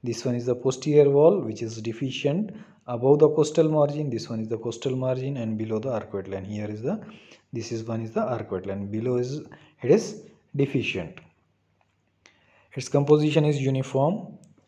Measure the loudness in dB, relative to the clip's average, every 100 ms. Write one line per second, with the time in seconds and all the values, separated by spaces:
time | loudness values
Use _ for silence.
0 | -6 -6 -4 -2 -2 0 -2 -2 4 6
1 | 6 8 6 6 -2 -6 -8 -8 -8 -6
2 | -6 -2 -2 -2 -4 -10 -20 _ -10 0
3 | 6 8 8 6 2 4 2 4 2 0
4 | -4 -4 -6 -6 -4 -6 -6 -6 -4 -2
5 | -2 -2 -4 -6 -4 -4 -4 -4 -2 -6
6 | -6 -8 -6 -8 -8 -8 -8 -6 -6 -6
7 | -8 -20 -20 -20 _ -10 -8 -8 -6 -6
8 | -4 -4 -4 -4 -6 -6 -6 -8 -6 -4
9 | -2 -2 -2 -6 -10 -20 -20 _ 4 4
10 | 4 -12 -18 _ _ -2 0 0 -2 -6
11 | -8 -14 -20 _ _ _ _ _ _ _
12 | _ _ -20 _ _ _ _ -12 0 0
13 | 6 6 6 2 2 2 0 -2 -2 2
14 | 2 0 -8 -18 -20 _